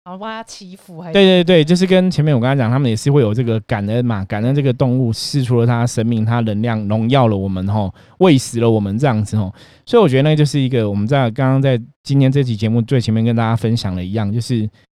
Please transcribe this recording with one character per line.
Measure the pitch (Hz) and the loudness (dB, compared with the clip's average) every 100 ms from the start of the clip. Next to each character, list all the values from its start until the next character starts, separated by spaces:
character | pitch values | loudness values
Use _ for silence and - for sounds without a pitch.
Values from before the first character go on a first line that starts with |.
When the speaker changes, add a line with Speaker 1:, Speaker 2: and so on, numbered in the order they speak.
| - | -18
Speaker 1:
好 | |
像 | 185 | -14
帮 | 220 | -12
他 | 220 | -12
祈 | 226 - 190 185 | -14 -18 -20 -20
福 | - 165 | -20 -16
还 | 180 | -2
是 | |
Speaker 2:
对， | 190 196 | 4 6
对， | 185 | 6
对， | 170 180 151 | 4 4 4
就 | 180 | 4
是 | 185 | 4
跟 | 185 185 | 4 2
前 | 170 | 2
面 | 151 | 2
我 | 135 | 2
刚 | 123 | 2
才 | 139 | 0
讲， | 113 | 0
他 | 127 | 0
们 | 139 | 0
也 | 110 | 0
是 | - | 0
会 | 143 | 2
有 | 117 | 2
这 | 107 | 0
个 | 120 110 | -2 -2
感 | - 110 101 | -4 -4 -2
恩 | 117 123 | -2 -2
嘛， | 107 | -4
感 | 95 104 | -4 -4
恩 | 117 139 | -2 0
这 | |
个 | 135 | 0
动 | 127 131 127 | 0 0 0
物 | 123 | 0
释 | 110 - 147 | -2 -4 -4
出 | 123 120 | 0 2
了 | 117 | 2
它 | 120 | 0
的 | 120 | -2
生 | - 113 | -2 -2
命， | 117 | 0
它 | 110 120 | 0 0
能 | 113 104 | -2 -2
量 | 120 110 101 | -2 -4 -2
荣 | 110 113 | -2 0
耀 | 135 120 | 2 2
了 | 101 | 0
我 | 98 | -2
们 | 95 95 | -4 -4
吼， | 104 98 - _ - | -2 -4 -8 _ 0
喂 | 185 135 | 4 4
食 | - 117 | 0 -2
了 | 117 | 0
我 | 110 | 0
们 | 101 104 | 0 -2
这 | 143 | -2
样 | 110 | -2
子 | 101 110 | -2 -4
吼。 | 95 - - _ - | -4 -8 -20 _ 0
所 | 240 | 2
以 | |
我 | 190 | 4
觉 | 131 | 4
得 | 147 | 2
那 | |
就 | 156 147 | 2 2
是 | 147 | 0
一 | 131 | 0
个 | 123 107 | 0 -2
我 | 101 | -2
们 | 107 | -2
在 | 143 123 | 0 0
刚 | 110 131 | 0 0
刚 | 135 | 2
在 | 135 127 120 _ | 0 -2 -4 _
今 | - 139 | -2 2
天 | 131 | 2
这 | 139 | 2
期 | 127 | 0
节 | 107 110 | -2 -2
目 | 117 | 0
最 | 110 135 | 0 -2
前 | 110 | 0
面 | 110 | 0
跟 | 113 | 0
大 | 117 | 0
家 | 113 113 | 0 0
分 | 113 117 | 0 -2
享 | 101 92 | -4 -6
的 | |
一 | 90 | -6
样， | 107 101 | -6 -4
就 | 113 | -4
是 | 113 120 110 - _ | -4 -4 -4 -10 _